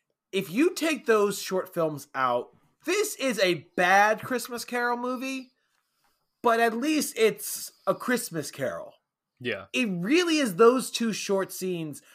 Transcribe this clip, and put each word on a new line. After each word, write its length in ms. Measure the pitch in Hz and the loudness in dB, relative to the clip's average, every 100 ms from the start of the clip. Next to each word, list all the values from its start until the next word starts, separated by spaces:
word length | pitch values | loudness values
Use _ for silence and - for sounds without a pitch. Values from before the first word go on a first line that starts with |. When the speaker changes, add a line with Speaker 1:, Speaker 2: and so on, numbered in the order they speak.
| _ _ _ | _ _ _
Speaker 1:
If 180 | 196 190 | -4 -2
you 240 | 208 349 | 2 2
take 320 | - 320 285 - | 2 -2 -2 2
those 360 | 220 202 196 | 4 2 -2
short 320 | - 185 - | -4 -4 -4
films 320 | 175 160 143 - | -2 -2 -2 -8
out, 360 | 135 127 123 - _ _ _ - | -2 0 0 -4 _ _ _ -4
this 280 | 403 415 - | -2 -2 -2
is 220 | 262 214 | -2 2
a 260 | 185 165 - - | 0 0 -4 0
bad 460 | 180 196 214 214 | 4 6 4 2
Christmas 420 | - 247 - 240 | -4 -6 -6 -10
Carol 320 | - 240 240 240 | -6 -2 -2 -2
movie, 540 | 247 254 269 262 254 _ _ _ _ _ _ _ _ _ | -4 -4 -6 -8 -12 _ _ _ _ _ _ _ _ _
but 180 | 240 226 | 2 4
at 140 | 233 | 2
least 400 | 233 302 302 - 233 | 2 0 0 0 2
it's 540 | 220 - - - - _ 196 | 2 2 -8 -10 -12 _ -2
A 80 | |
Christmas 560 | 185 - 247 - 165 - | -2 0 -2 -2 -6 -8
Carol. 440 | - 123 85 - _ _ _ _ _ | -6 -6 -6 -12 _ _ _ _ _
Speaker 2:
Yeah. 280 | 123 95 - | -6 -6 -4
Speaker 1:
It 120 | 254 226 | -2 -2
really 480 | 175 190 339 339 311 | -2 2 2 4 2
is 180 | 247 170 | 0 6
those 340 | 233 254 - | 6 6 -2
two 220 | - 226 | -2 -2
short 400 | 180 - 190 180 | -2 -2 -2 -2
scenes 480 | - 185 170 156 139 _ | -6 -6 -4 -6 -12 _